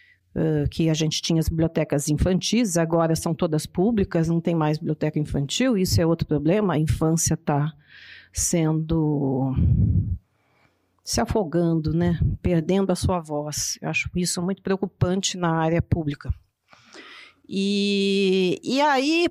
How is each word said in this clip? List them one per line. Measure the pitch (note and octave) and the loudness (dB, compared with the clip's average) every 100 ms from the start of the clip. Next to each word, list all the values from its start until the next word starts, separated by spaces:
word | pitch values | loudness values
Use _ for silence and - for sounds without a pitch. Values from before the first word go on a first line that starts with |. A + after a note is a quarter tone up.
| _ _ _ - | _ _ _ -4
eh, | D#3+ D3+ C#3+ | 0 0 -2
que | - D#3+ | 0 0
a | |
gente | D#3 D#3 - | 0 0 -2
tinha | - D#3+ | 0 0
as | D#3+ | 0
bibliotecas | D#3+ D#3+ - D3+ D3 D3+ | 0 0 0 -2 -2 0
infantis, | D3+ F3 F#3 - A3 A3+ E3+ | 0 2 0 0 0 2 0
agora | E3 E3+ E3 D#3+ | 0 2 2 0
são | F3 | -2
todas | D#3+ F3 D#3 - | -2 0 -2 -2
públicas, | - G3+ A3 F#3+ E3+ E3 | 0 0 2 0 0 0
não | E3 | 0
tem | E3+ E3+ | 0 0
mais | D3+ D3+ | 0 -2
biblioteca | D#3+ D3+ D3+ D3+ | -2 -2 -2 -2
infantil, | D3 C#3+ C#3 - B3+ G#3 | -2 -2 -2 -2 0 2
isso | F#3 - | 2 2
é | E3 | 2
outro | E3 - | 0 0
problema, | D3+ D3 G#3 G3+ | 0 2 2 2
a | D3+ | 2
infância | D#3 - D#3+ E3 - D#3+ | 0 2 2 2 0 -2
tá | - D3 D3 - _ - - - - | 0 0 0 -6 _ -20 -20 -20 -14
sendo, | - - F3 D#3 D#3 D#3+ E3 D3+ D3 C#3 C3 C3 C3+ C3 - - - - - - _ _ _ _ _ _ _ | -6 -2 0 2 0 0 0 0 0 0 0 0 2 2 4 2 2 0 -4 -10 _ _ _ _ _ _ _
se | - - | -6 -4
afogando, | A#3 A3+ E3+ E3 E3+ E3 D#3 | -2 -2 0 0 2 0 0
né? | E3 F3 E3+ - - | 0 0 2 0 0
Perdendo | F3+ E3+ D#3 F#3+ G3 | 0 0 2 0 0
a | F3+ | 0
sua | G3 F3+ | -2 -2
voz. | D#3 D3 D3+ D3 - - | -4 -6 -6 -6 -6 -6
Eu | D3+ | -6
acho | D#3+ - F3+ | -4 -4 -4
isso | F3 - | -4 -2
muito | F3 F#3+ | -4 -4
preocupante | - F#3+ F#3+ - F3+ F#3+ - F#3 | -4 -4 -4 -2 0 0 -2 -2
na | E3+ D#3+ | 0 0
área | D#3+ E3 | 2 0
pública. | - F3 D3+ C#3+ C3+ - _ _ _ - - - - - - _ - | 0 -2 -2 -6 -6 -8 _ _ _ -20 -20 -20 -20 -20 -20 _ -8
E, | F#3+ G3 G3+ G3+ G3+ G3 G3 F#3+ F#3+ F3+ - | -2 0 0 0 0 2 2 2 2 2 0
e | - C4 | -2 0
aí, | D4 C4 C#4 E4 E4+ | 2 2 2 0 0